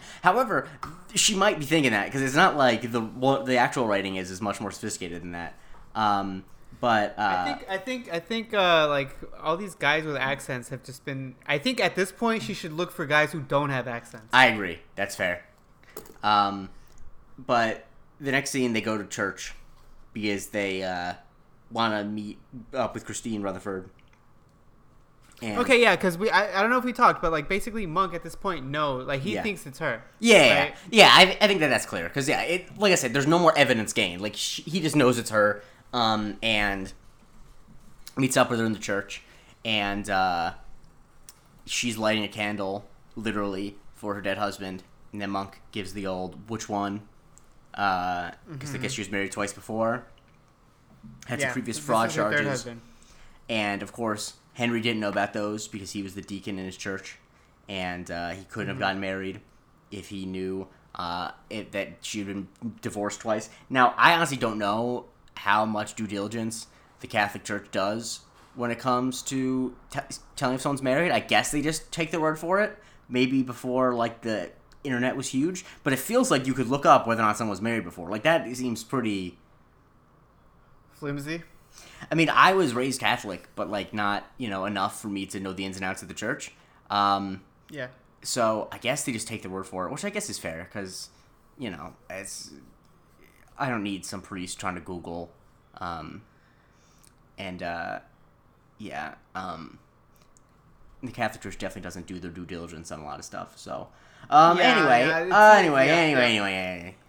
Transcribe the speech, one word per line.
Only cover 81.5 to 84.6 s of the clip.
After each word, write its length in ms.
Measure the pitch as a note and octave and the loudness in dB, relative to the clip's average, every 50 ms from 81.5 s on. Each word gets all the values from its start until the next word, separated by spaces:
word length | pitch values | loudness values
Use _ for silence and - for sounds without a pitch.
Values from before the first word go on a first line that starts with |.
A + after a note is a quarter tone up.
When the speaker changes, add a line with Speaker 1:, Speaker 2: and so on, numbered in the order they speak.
| - - - _ - - - - - - - - | -20 -20 -20 _ -20 -20 -20 -20 -20 -14 -8 -2
Speaker 1:
I 40 | - | 2
mean, 160 | D#3+ D#3+ D3+ | 2 4 4
I 240 | - B2 C#3+ F3+ F#3+ | 6 6 8 8 6
was 180 | F#3+ F3 C3 | 4 2 2
raised 280 | A2+ B2 B2+ C#3 A#2+ - | 0 -2 -2 -2 -2 0
Catholic, 480 | A#2+ G#2 A#2+ - - G#2 F2+ F2+ - - - | 0 0 0 0 -2 -8 -10 -10 -12 -14 -8
but, 140 | - G2+ E2+ | -8 -6 -4
like, 220 | G#2 G2+ F#2 - | -4 -6 -6 -6
not, 320 | - G#2+ G#2 G2+ G2+ G2 - - - - | -4 -4 -2 -2 -2 -4 -6 -10 -12 -10
you 100 | B2+ A2 | -8 -6
know, 160 | G2 F#2+ | -4 -4